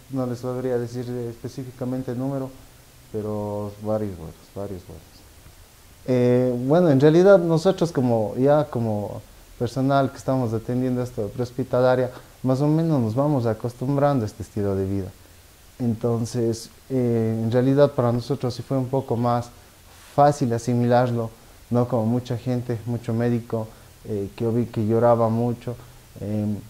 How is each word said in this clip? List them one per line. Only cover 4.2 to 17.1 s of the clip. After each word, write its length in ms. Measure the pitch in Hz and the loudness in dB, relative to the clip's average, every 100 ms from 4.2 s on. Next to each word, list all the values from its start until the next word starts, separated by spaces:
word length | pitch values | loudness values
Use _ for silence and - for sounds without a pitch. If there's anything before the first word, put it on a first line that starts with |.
| 80 80 - 98 | -14 -16 -16 -12
varios 260 | 101 90 - | -10 -10 -14
vuelos. 160 | 85 - - - - - - - - - - - | -20 -20 -20 -20 -20 -20 -20 -20 -20 -20 -10 -2
Eh, 440 | 127 123 123 127 123 131 | 2 4 4 2 0 2
bueno, 240 | 165 180 | 4 6
en 100 | 135 | 6
realidad 380 | 151 165 190 196 | 6 8 8 8
nosotros 540 | 170 160 190 190 165 | 6 2 2 2 0
como, 420 | 143 123 117 104 - | 0 2 2 0 2
ya 260 | 135 147 131 | 4 4 2
como 560 | 120 117 104 101 107 - - - - | -2 -2 -2 -4 -10 -16 -20 -16 -6
personal 500 | 120 135 135 139 135 | -4 -2 2 2 0
que 80 | - | -2
estamos 340 | - 131 117 | -2 -2 0
atendiendo 520 | 113 113 123 127 123 | -2 -2 -2 0 -2
esto 240 | 123 - 101 | -4 -4 -6
prehospitalaria, 840 | 123 120 - 127 123 127 127 120 - - - | -4 -6 -6 -2 2 4 2 0 -6 -20 -6
más 180 | 127 131 | -2 2
o 60 | 147 | 2
menos 320 | 156 165 147 | 2 2 2
nos 140 | 110 | 0
vamos 320 | 117 147 139 113 | 0 0 0 0
acostumbrando 800 | 107 120 - 131 139 143 139 107 | -2 -6 -6 -4 0 2 2 -2
a 20 | |
este 140 | - | -6
estilo 340 | 95 107 101 98 | -10 -4 -2 0
de 100 | 95 | -2
vida. 240 | 98 98 - - - - - - - | -4 -6 -12 -20 -20 -20 -20 -18 -6
Entonces, 920 | 120 107 120 117 117 123 113 110 - - - | -2 -2 -2 -2 -2 -2 -2 -2 -8 -18 -6
eh, 500 | 131 120 | -2 0